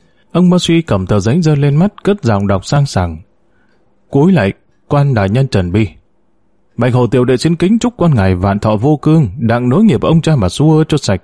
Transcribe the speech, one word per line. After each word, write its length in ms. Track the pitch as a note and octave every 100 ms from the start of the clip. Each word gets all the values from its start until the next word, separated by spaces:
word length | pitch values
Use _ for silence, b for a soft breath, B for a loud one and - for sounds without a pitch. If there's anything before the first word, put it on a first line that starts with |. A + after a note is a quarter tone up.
| _ _ _
Ông 180 | E3 F3+
Ba 80 | F3+
Suy 240 | - E3
cầm 240 | - G2+ F#2
tờ 140 | G#2
giấy 220 | G2 D#3
giơ 120 | D#3
lên 220 | D3 C#3+ C#3+
mắt, 160 | G3+ -
cất 180 | - G3+
giọng 240 | A#2+ G2+ G2
đọc 200 | F#2+ -
sang 200 | C#3+ C#3
sảng. 300 | G2+ F2 D#2 - _ _ _ _ _ _ _ _
"Cúi 220 | C3+ E3
lạy, 200 | F3+ G2 - _ _ _
quan 260 | C#3+ C#3+
đại 140 | A#2+ G2
nhân 200 | A2+ C3+
Trần 240 | G#2 F2
Bi. 160 | G2+ G#2 - _ _ _ _ _ _ _ -
Bạch 180 | B2
Hổ 120 | B2 A#2+
tiểu 180 | B2+
đệ 120 | B2 B2+
xin 200 | D#3+ E3+
kính 220 | F3 A3+
chúc 160 | B3 -
quan 180 | E3
ngài 200 | C3 F#2+
vạn 240 | F2+ G2 G2+
thọ 180 | A2 G#2+
vô 200 | B2+ D3+
cương, 320 | D3+ D#3+ A#2+ A2
đặng 320 | A2+ A#2+ B2
nối 160 | C#3+
nghiệp 180 | A3 A#2+
ông 180 | D#2+ E3
cha 160 | D#3+ D3+
mà 120 | F#2
xua 360 | - D3+ D#3
cho 120 | D#3+ D3+
sạch 240 | - F#2+